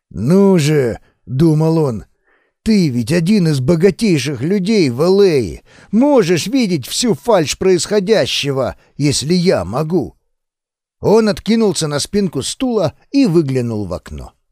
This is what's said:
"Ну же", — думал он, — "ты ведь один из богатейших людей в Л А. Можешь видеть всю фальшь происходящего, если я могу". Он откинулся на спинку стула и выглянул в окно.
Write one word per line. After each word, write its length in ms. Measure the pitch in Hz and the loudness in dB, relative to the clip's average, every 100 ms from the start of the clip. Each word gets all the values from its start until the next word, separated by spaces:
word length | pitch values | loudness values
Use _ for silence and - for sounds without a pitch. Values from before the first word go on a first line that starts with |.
| _ | _
"Ну 480 | 78 120 190 196 185 | -6 2 4 4 4
же", — 420 | 143 151 123 101 _ _ - | 2 0 0 -4 _ _ -6
думал 500 | 127 165 151 160 165 | 0 2 2 2 0
он, — 300 | 143 107 - _ _ _ _ _ | -2 -4 -12 _ _ _ _ _
"ты 260 | 220 214 165 | 0 2 2
ведь 240 | 120 110 | 0 -2
один 360 | 175 165 214 165 | -2 0 2 2
из 120 | 143 | 0
богатейших 800 | 127 170 196 - 220 156 131 127 | 0 2 2 2 0 0 -2 -6
людей 480 | 151 208 180 220 143 | -2 -2 0 2 2
в 140 | 120 | 0
Л 180 | 170 196 | 2 4
А. 400 | 196 147 98 65 _ - - | 4 2 -2 -8 _ -20 -4
Можешь 540 | 208 285 277 165 175 190 | 0 4 4 2 0 -2
видеть 400 | 269 220 170 113 | -2 0 -2 -6
всю 260 | - 247 | -4 -2
фальшь 460 | 165 - 202 147 - | -2 0 0 0 -2
происходящего, 1160 | 185 180 - 214 185 208 131 - 143 135 113 - _ - | 0 0 0 -2 0 0 0 -4 -4 -2 -4 -6 _ -4
если 380 | 143 127 139 | -2 -2 -2
я 320 | 180 175 131 87 | 0 2 0 -2
могу". 500 | 120 156 175 107 - _ _ _ _ _ _ _ _ | -6 -4 -4 -4 -12 _ _ _ _ _ _ _ _
Он 280 | 131 214 220 | 0 2 2
откинулся 580 | 175 - 226 214 160 151 | -2 -2 0 0 -2 -4
на 120 | 147 | -4
спинку 440 | - 202 190 139 | -4 -2 -2 -4
стула 520 | 113 - 254 226 160 - _ | -8 -4 -2 -2 -2 -6 _
и 140 | - 247 | 0 2
выглянул 580 | 165 139 131 120 110 | 2 0 -2 -2 -4
в 80 | 95 | -6
окно. 400 | 87 - 73 60 _ _ | -8 -10 -16 -16 _ _